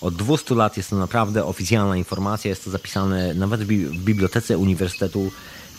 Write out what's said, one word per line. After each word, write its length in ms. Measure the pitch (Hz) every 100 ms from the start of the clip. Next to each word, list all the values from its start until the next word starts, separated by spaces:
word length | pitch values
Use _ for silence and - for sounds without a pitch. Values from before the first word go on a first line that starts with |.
Od 160 | 87 85
dwustu 380 | 107 151 -
lat 220 | 117 107 -
jest 140 | 92
to 60 | 101
naprawdę 480 | 90 120 107 107
oficjalna 520 | 78 - 90 113 101 90
informacja, 520 | 87 - 98 107 107
jest 160 | 95
to 60 | -
zapisane 640 | 92 - 101 98 92 90
nawet 260 | 82 98 110
w 60 | 104
bi-, 200 | 107 76
w 180 | 82
Bibliotece 540 | 95 104 92 - - 90
Uniwersytetu 720 | 98 87 92 - 95 101 95 - - - -